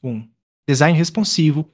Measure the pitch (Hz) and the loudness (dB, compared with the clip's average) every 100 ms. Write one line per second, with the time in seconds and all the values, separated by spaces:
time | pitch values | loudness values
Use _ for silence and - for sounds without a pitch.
0 | 127 113 113 _ _ _ - 131 156 160 | -10 -10 -12 _ _ _ -2 2 4 2
1 | 170 226 208 - 156 147 156 | 0 -2 -2 0 0 0 -6